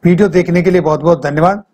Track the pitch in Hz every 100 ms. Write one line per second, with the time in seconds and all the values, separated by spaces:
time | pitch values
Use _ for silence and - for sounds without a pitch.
0 | 175 175 202 175 170 175 175 180 156 151
1 | 151 170 135 147 170 202 -